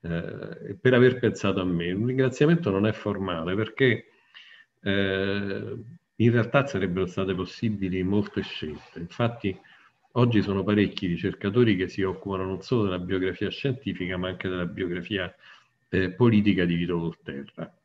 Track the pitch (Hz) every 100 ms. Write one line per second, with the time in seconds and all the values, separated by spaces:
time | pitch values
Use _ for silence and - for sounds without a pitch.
0 | 85 82 - - - - - - 127 123
1 | 127 123 113 98 101 95 90 85 85 92
2 | 117 127 131 127 151 170 170 95 107 110
3 | - 98 95 85 82 95 110 - 131 113
4 | - _ _ - - - _ _ 101 98
5 | 98 95 98 101 101 101 107 113 113 170
6 | _ _ 117 120 110 143 131 98 92 87
7 | 92 92 95 90 90 - 117 104 95 92
8 | 92 101 101 - 92 - 78 76 - -
9 | 85 - 120 117 101 92 _ - _ _
10 | _ 117 123 110 92 98 92 104 98 -
11 | 92 85 95 87 101 104 120 95 90 -
12 | 95 90 101 95 92 95 - 123 104 90
13 | 90 95 92 87 101 - 139 120 - 90
14 | 90 92 92 92 95 90 87 - 92 87
15 | 85 101 87 - - - _ _ _ 90
16 | 92 90 123 107 104 92 87 85 87 85
17 | 82 82 - 69 69 - 82 _